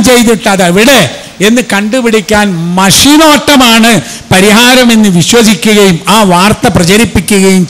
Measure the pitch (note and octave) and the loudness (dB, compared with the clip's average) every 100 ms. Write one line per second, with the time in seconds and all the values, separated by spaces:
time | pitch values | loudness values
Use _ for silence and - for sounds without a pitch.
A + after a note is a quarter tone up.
0 | A#3 A#3+ A#3 A3 A3 G3 F3+ F3+ A#3+ C4 | 4 2 2 0 -2 0 0 0 2 0
1 | C3 - - - G3 B3 - G3+ G#3 C4 | -2 -8 -16 -4 -2 -2 -2 -4 -2 -2
2 | A#3 A3 F#3 G#3 G3+ E3+ E3+ F3+ F#3+ - | -2 -2 -2 -2 -2 -4 -4 -2 0 0
3 | C4+ D4+ D#4+ C#4+ D4 C#4+ B3 A3+ A3+ G3+ | 2 2 2 0 0 0 2 2 2 0
4 | - - - F#3 G#3 G#3 B3 C4 A#3+ A3 | -4 -14 -4 0 2 2 2 2 2 2
5 | G#3 F3 - A#3+ A3 G#3 A3 G#3 G3 D#3+ | 2 0 0 0 2 0 0 2 2 0
6 | - G#3+ G3 F3 G3+ G#3+ A#3+ F3+ E3+ G#3 | 0 0 2 0 0 -2 -2 0 0 0
7 | A3 A3+ D#3+ G3 F#3+ F#3+ | 0 -4 -2 0 2 0